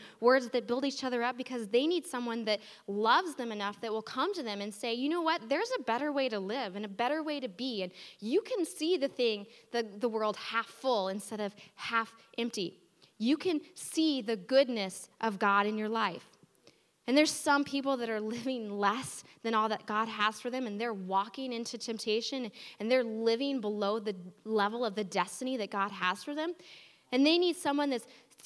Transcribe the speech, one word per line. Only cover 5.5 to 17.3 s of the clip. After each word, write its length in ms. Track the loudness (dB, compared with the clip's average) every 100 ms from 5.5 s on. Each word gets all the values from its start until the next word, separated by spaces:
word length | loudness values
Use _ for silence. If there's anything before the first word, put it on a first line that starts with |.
| 0 0 -2
a 40 |
better 260 | 0 0 0
way 180 | 0 0
to 120 | -2
live 340 | -2 -4 -4
and 100 | -6
a 40 | -6
better 340 | -2 0 0
way 160 | -2 -4
to 100 | -6
be. 360 | -6 -6 -4
And 80 | -6 -8 -20 -10
you 220 | 0 0
can 240 | 2 -2
see 320 | -2 -2 0 0
the 100 | 0
thing, 400 | 0 0 0 -6 -18 -6
the, 140 | -4
the 240 | -4 -2 -2
world 280 | 0 0 -2
half 300 | -2 -2 -2
full 400 | -2 2 2 2
instead 320 | -2 -6 -4
of 160 | -4 -6 -18 -12
half 360 | -2 0 0 -6 -10 -4
empty. 440 | -4 -2 -4 -6 _ _ -20 -2
You 200 | 0 2
can 240 | 2 0 -2 -12
see 440 | -4 0 2 2
the 160 | 0 -4
goodness 720 | 4 6 6 2 -4 -6 -14 -4
of 180 | -2 2
God 260 | 4 6
in 140 | 4 0
your 100 | -2
life." 380 | -2 -2 -4 -12 _ _ _ -20 _ _ _ 2
And 120 | 6
there's 140 | 6